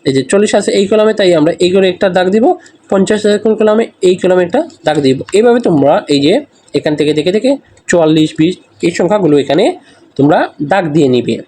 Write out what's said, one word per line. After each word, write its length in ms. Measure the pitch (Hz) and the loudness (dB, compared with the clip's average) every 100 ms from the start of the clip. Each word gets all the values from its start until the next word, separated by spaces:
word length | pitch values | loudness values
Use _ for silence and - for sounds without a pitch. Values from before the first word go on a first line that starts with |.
এই 80 | - | -2
যে 100 | 135 135 | -2 0
চল্লিশ 220 | 202 208 | 0 2
আছে 160 | 208 202 | 0 0
এই 140 | 196 196 | -2 0
কলামে, 220 | 220 214 214 | 0 0 0
তাই 120 | 190 165 | 0 2
আমরা 120 | 151 165 | 0 0
এই 60 | 180 | 0
করে 120 | 190 190 | 2 0
একটা 200 | 180 202 | 0 -2
দাগ 180 | 180 185 | 0 0
দিব। 100 | 208 262 349 - _ _ | 2 0 -2 -8 _ _
পঞ্চাশ 360 | 196 190 214 208 | -2 0 0 0
আছে 120 | 208 | 0
কোন 140 | 220 214 | 0 0
কলামে, 240 | 214 214 226 _ 180 | 0 0 -2 _ 0
এই 60 | 180 | 0
কলামে 260 | 185 180 175 | 0 0 0
একটা 140 | 254 330 - | -2 -4 -6
দাগ 120 | - 151 139 | -4 0 0
দিব। 120 | 135 - | -2 -2
এইভাবে 280 | 196 240 240 | 0 2 2
তোমরা 320 | 240 160 135 180 - | 0 0 2 0 0
এই 120 | 143 | -2
যে 120 | 143 233 294 _ _ | 0 -2 -4 _ _
এখান 180 | 143 156 151 | -4 -4 -2
থেকে 140 | 151 151 | -2 0
দেখে 140 | 156 208 | -2 -2
দেখে 160 | 254 277 _ _ - | -2 -2 _ _ -2
চুয়াল্লিশ, 420 | 175 156 160 156 - | 0 2 2 0 0
বিশ 160 | 160 175 _ _ | -2 -2 _ _
এই 100 | 170 170 | -6 -2
সংখ্যাগুলো 360 | 180 208 170 147 | 0 0 2 0
এখানে 260 | 131 147 254 359 - _ _ - | 2 0 0 -2 -16 _ _ -2
তোমরা 220 | 143 185 339 - | 2 2 -2 -6
দাগ 220 | 147 196 170 | -4 -2 0
দিয়ে 140 | 147 139 | 0 2
নিবে। 220 | 123 120 104 | 0 -2 -8